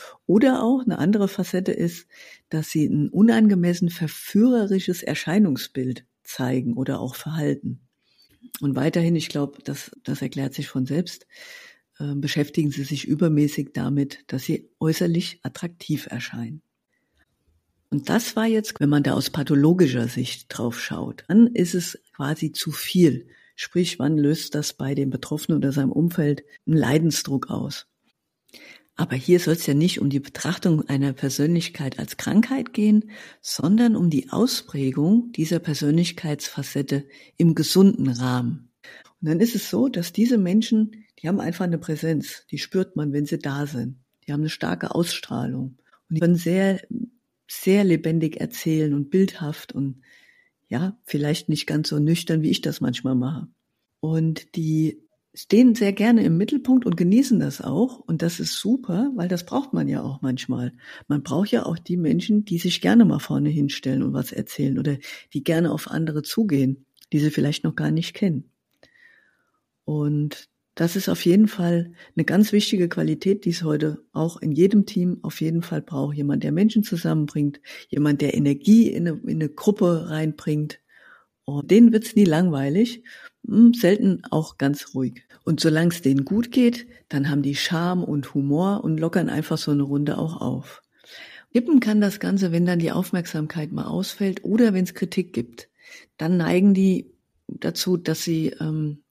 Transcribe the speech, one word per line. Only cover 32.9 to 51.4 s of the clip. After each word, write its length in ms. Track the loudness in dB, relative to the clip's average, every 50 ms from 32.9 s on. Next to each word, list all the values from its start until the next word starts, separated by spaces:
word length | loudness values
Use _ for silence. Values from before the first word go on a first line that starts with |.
| 4 4 2 0 -12 -20 -20 -20 -20 _
sondern 540 | _ -10 -8 -4 0 2 4 4 4 4 4
um 140 | 2 2 2
die 180 | 2 0 -2 -2
Ausprägung 1000 | 0 0 0 0 0 -4 -8 -8 -6 -4 -4 -2 0 0 2 4 4 4 2 0
dieser 280 | -4 -4 -2 -2 -2 -2
Persönlichkeitsfacette 1500 | -2 -4 -4 -2 0 2 2 2 2 0 -4 -8 -6 -6 -6 -6 -8 -10 -10 -10 -10 -6 -6 -6 -4 -2 -4 -4 -4 -8 -18 -20 -20 _ _
im 180 | _ 2 2 4
gesunden 540 | 2 0 2 6 6 6 6 6 4 -2 -2
Rahmen. 600 | -2 -2 -2 -2 -2 -2 -2 -4 -6 -8 -12 _ _ _ -20 -20 -20 -20 -20 _ _ _
Und 100 | -4 -2
dann 100 | 2 2
ist 160 | 2 0 0
es 140 | -4 -6 -4
so, 180 | -2 0 0
dass 260 | 0 -2 -4 -6 -4 0
diese 240 | 0 2 2 4
Menschen, 680 | 2 2 2 2 2 2 2 2 0 0 0 -4 -14 -20 _ _ _
die 80 | -4
haben 120 | -4 -2 -2
einfach 260 | -2 -4 -4 -4 -2
eine 140 | -2 -2 -4
Präsenz, 640 | -4 -6 -6 -4 -2 -2 -2 -2 -4 -6 -12 -18 _ _
die 80 | -10 -10
spürt 360 | -10 -4 -2 -2 -2 -2 -4
man, 180 | -4 -4 -2 -2
wenn 120 | -2 -2
sie 140 | -4 -4 -6
da 260 | -4 -6 -4 -4 -6
sind. 320 | -6 -6 -6 -6 -6 -8 -12 _ _ _ _ _
Die 60 | -6 -4
haben 80 | -4
eine 80 | -2 -4
starke 440 | -4 -6 -4 -6 -4 -4 -6 -4 -2
Ausstrahlung 840 | -2 -2 -2 -4 -10 -10 -8 -6 -6 -4 -4 -6 -6 -8 -10 -12 _ _ _ _ _ _ _
und 60 | -2
die 40 | 0
können 160 | 2 4 2
sehr, 460 | 2 2 0 0 2 2 2 0 -2 -6 _ -10 -10 -10 -10 _ _ _ _ _ _ _
sehr 360 | _ -16 -4 0 2 4 4 4
lebendig 560 | 4 2 2 2 0 0 0 0 -2 -4 -6
erzählen 540 | -10 -10 -10 -6 -2 0 0 2 2 2 0
und 160 | 0 -2 0
bildhaft 640 | 2 2 2 2 0 -6 -8 -8 -8 -10 -14 -12 -6
und 280 | -4 -4 -4 -6 -10 _ _ _ _ _ _ _ _ _ _ _ _ _
ja, 300 | _ -4 -4 -4 -4 -6 -8 _
vielleicht 460 | -6 -4 -2 0 0 -2 -2